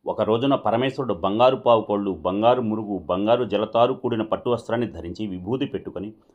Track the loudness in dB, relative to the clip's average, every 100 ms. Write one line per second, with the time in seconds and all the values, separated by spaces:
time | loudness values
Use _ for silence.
0 | -6 -4 0 2 2 0 0 0 0 -2
1 | -4 -2 -2 4 4 4 4 4 4 -2
2 | -2 -2 -2 2 4 4 0 -4 -4 -6
3 | -2 -2 2 2 2 -2 0 2 2 2
4 | -2 -2 -2 -2 -2 -2 -2 -4 -4 -4
5 | -8 -6 -8 -8 -4 -4 -4 -6 -8 -10
6 | -10 -14 _